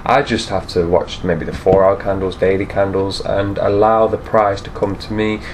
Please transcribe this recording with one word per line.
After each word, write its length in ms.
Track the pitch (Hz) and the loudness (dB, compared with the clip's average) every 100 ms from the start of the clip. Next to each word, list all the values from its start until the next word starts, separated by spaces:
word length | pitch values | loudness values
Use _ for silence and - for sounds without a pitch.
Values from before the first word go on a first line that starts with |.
I 200 | - 131 | 0 2
just 260 | 143 110 - | 2 -2 -2
have 180 | 95 - | -6 -2
to 180 | 92 85 | -2 2
watch 360 | 87 - - | 2 0 -4
maybe 220 | 90 80 - | -2 -2 -4
the 80 | |
four 320 | - 95 95 95 | -2 4 6 6
hour 100 | 98 | 2
candles, 400 | 101 98 95 - | 0 -2 -4 0
daily 300 | 95 95 101 | 0 2 -2
candles, 560 | 98 98 98 98 95 | -2 0 0 -2 -4
and 380 | - 101 101 98 | -2 -2 -2 -2
allow 480 | 101 101 110 110 107 | 0 4 4 4 2
the 100 | 104 | 0
price 420 | - 110 104 98 | 0 2 2 0
to 100 | - | -6
come 260 | - 101 95 | -6 -4 -4
to 160 | - | -6
me, 260 | 107 107 107 - | -4 -2 -4 -8